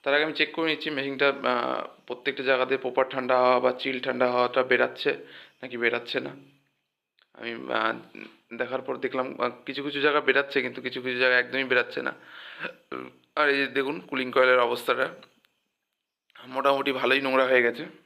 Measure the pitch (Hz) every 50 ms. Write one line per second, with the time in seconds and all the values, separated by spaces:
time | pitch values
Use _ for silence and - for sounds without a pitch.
0 | - 139 139 147 151 156 151 - 156 147 - - 160 160 151 147 - 156 156 135
1 | 135 139 139 131 143 139 135 135 127 123 123 120 123 131 131 - - - - _
2 | _ - 123 - - 143 131 - 135 127 135 127 127 127 135 131 - 131 123 135
3 | 131 131 - 135 127 123 127 127 127 123 127 123 123 127 127 127 - 135 131 127
4 | 127 131 123 123 127 123 123 123 123 120 - 131 127 127 127 117 123 123 - -
5 | - 143 139 - - - - - - - _ _ - 127 120 120 120 117 120 120
6 | 120 - - 139 - 135 - 139 - _ _ _ _ _ _ _ _ _ _ _
7 | _ _ _ _ _ _ _ - - 117 117 117 131 131 117 113 110 113 113 117
8 | 113 - _ - - - - _ _ _ 117 117 127 117 127 131 127 - 131 120
9 | 120 127 - 131 127 135 - - 120 123 123 - - - 139 139 139 147 147 143
10 | 139 151 143 147 143 - 135 135 139 139 - 143 123 127 123 - 123 127 123 131
11 | 123 131 123 123 127 127 127 123 123 123 120 135 135 127 127 123 117 - - -
12 | 131 131 - - - - - - - - - - - - - _ _ _ - 64
13 | 64 64 - _ _ _ _ - 151 143 139 139 139 131 123 139 135 135 151 180
14 | 180 - - 131 127 127 120 135 131 127 127 127 120 117 123 120 - - 123 123
15 | 131 - - - - _ _ _ _ _ _ _ _ _ _ _ _ _ _ _
16 | _ _ _ _ _ _ _ - - 123 131 131 139 139 139 135 135 143 135 127
17 | 123 120 127 139 139 135 131 131 131 127 131 123 120 117 117 120 156 180 - -
18 | _